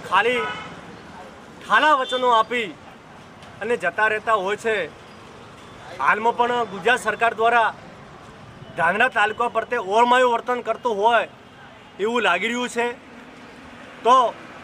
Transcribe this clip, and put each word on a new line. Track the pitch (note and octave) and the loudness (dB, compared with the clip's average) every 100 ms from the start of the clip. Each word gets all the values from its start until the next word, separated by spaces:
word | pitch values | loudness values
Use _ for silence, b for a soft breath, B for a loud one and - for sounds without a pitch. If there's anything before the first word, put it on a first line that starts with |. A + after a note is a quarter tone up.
| - | -2
ખાલી | F#3 A3+ B3 G3+ - - - - - - - - - - - | 0 0 -2 -4 -8 -14 -16 -20 -20 -20 -20 -20 -20 -20 -18
ઠાલા | - G#3+ D4+ C#4+ | 0 2 4 2
વચનો | B3+ B3+ B3 A3+ | 0 -2 2 2
આપી | A3+ B3 G3+ C#3 - - - - - - - - | 2 -4 -6 -10 -20 -20 -20 -20 -20 -20 -20 -10
અને | G#3+ A#3 | -4 -2
જતા | F3 F#3+ G#3+ | -2 0 0
રહેતા | G#3+ A3+ A3 | 0 0 0
હોય | F#3 G3+ A#3 | 0 -4 -2
છે. | G#3 D#3 - - - - - - - - - - - | -2 -4 -10 -20 -20 -20 -20 -20 -20 -20 -20 -16 -2
હાલમાં | C#3+ G#3 A#3 A#3 | 0 2 2 0
પણ | A#3+ A#3+ A3 | 0 0 -4
ગુજરાત | F#3+ G3 B3 | -2 0 0
સરકાર | A3 G#3 A#3 A3+ | 0 0 0 2
દ્વારા | A3+ A#3+ G#3 - - - - - - - - - - - | 2 4 2 -2 -14 -20 -20 -20 -20 -20 -20 -20 -12 -2
ધાનેરા | E3+ G3+ B3+ A3+ | 0 2 0 2
તાલુકા | G#3 G#3+ A#3+ | 0 0 -4
પ્રત્યે | A3+ G#3+ A#3+ F#3+ G#3+ | -4 -4 -4 0 2
ઓરમાયું | A#3+ B3 B3 | 4 4 4
વર્તન | A#3 A3+ B3 A3 | 2 -2 -4 -4
કરતું | A3+ A#3+ G3+ | -4 -4 0
હોય | A3 A3+ F3 - - - - - - - | 2 2 0 -8 -20 -20 -20 -20 -20 -6
એવું | G#3+ A#3+ | -4 0
લાગી | G3 F3+ A3+ | 0 0 -2
રહ્યું | A#3+ A#3+ | -4 -4
છે. | A#3+ A#3+ B3+ - - - - - - - - - - | -4 -6 -6 -16 -20 -20 -20 -20 -20 -20 -20 -20 -4
તો | A3+ C4 A3+ - - - | 4 4 4 -4 -16 -20